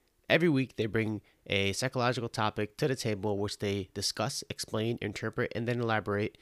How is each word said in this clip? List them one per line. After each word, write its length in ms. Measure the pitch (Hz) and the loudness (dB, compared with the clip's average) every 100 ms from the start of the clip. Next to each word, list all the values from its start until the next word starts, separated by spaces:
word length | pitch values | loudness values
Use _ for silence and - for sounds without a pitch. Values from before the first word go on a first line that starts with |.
| _ _ - | _ _ 2
Every 180 | 160 175 | 4 6
week, 280 | 135 127 - | 4 2 -2
they 100 | 110 | 0
bring 340 | 113 110 107 - _ - | 0 0 -2 -8 _ -2
a 280 | 98 98 | 2 2
psychological 560 | 98 131 131 120 113 113 | 0 -2 0 0 0 -4
topic 480 | - 107 - 107 - | -2 -2 0 -4 -2
to 100 | 147 | -2
the 80 | 135 | 0
table, 400 | 117 101 104 98 | -2 -2 0 0
which 220 | 101 - | -2 -2
they 320 | 104 101 92 | -2 -2 -4
discuss, 500 | 98 - - 113 - - | -4 -4 0 -2 -4 -8
explain, 480 | - - 110 113 120 | -8 -4 -2 0 -2
interpret, 500 | 107 101 113 120 120 | -4 -4 -4 -2 -2
and 140 | - 120 | -2 -2
then 120 | 120 | 0
elaborate 560 | 117 110 104 101 110 - | 2 0 2 0 0 -4